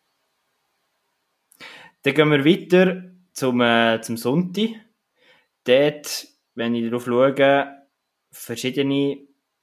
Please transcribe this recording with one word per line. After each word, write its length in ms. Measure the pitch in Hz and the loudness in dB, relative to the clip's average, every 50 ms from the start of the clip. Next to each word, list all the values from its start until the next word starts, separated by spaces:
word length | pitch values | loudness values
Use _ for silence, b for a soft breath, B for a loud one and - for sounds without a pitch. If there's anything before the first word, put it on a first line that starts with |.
| _ _ _ _ _ _ _ _ _ _ _ _ _ _ _ _ _ _ _ _ _ _ _ _ _ _ _ _ _ _ _ B B B B B B B B B - | _ _ _ _ _ _ _ _ _ _ _ _ _ _ _ _ _ _ _ _ _ _ _ _ _ _ _ _ _ _ _ B B B B B B B B B -4
Dann 100 | 139 139 | -2 2
gehen 180 | 151 151 151 | 2 2 4
wir 140 | 151 143 139 | 4 2 4
weiter 580 | 147 190 170 165 - 175 180 185 185 180 - - - - _ _ _ - | 4 2 2 0 2 4 4 4 4 0 -4 -10 -18 -20 _ _ _ -12
zum, 280 | - 139 131 123 123 | -6 -4 -2 0 2
äh, 400 | 120 117 117 117 117 113 113 113 | 2 2 4 4 2 2 0 -2
zum 160 | 113 - 120 113 | -4 -8 -10 -6
Sonntag. 520 | - 120 135 165 180 180 180 202 214 226 226 - - _ _ _ _ _ _ _ _ _ _ _ _ _ _ _ - | -4 -2 -2 -2 -2 -2 -4 -4 -4 -4 -6 -8 -20 _ _ _ _ _ _ _ _ _ _ _ _ _ _ _ 0
Dort, 640 | - 123 135 143 151 147 - - - - - - - _ _ _ _ - | 2 4 4 4 2 0 -4 -12 -12 -12 -12 -14 -16 _ _ _ _ -10
wenn 180 | 117 117 117 120 | -6 -4 -4 -4
ich 120 | 117 113 113 | -4 -4 -4
darauf 160 | 117 120 120 | -6 -6 -4
schaue, 640 | 127 120 123 131 139 131 139 139 139 139 139 135 - - - _ _ _ _ _ _ _ _ _ _ | -2 0 2 2 2 2 2 2 4 4 2 0 -4 -8 -20 _ _ _ _ _ _ _ _ _ _
verschiedene, 880 | _ - - - 117 117 - 135 127 143 139 139 139 139 139 139 139 139 - _ _ _ _ _ _ _ | _ -20 -14 -12 -10 -8 -6 -6 -4 -2 -2 -2 0 -2 -2 -2 -4 -8 -12 _ _ _ _ _ _ _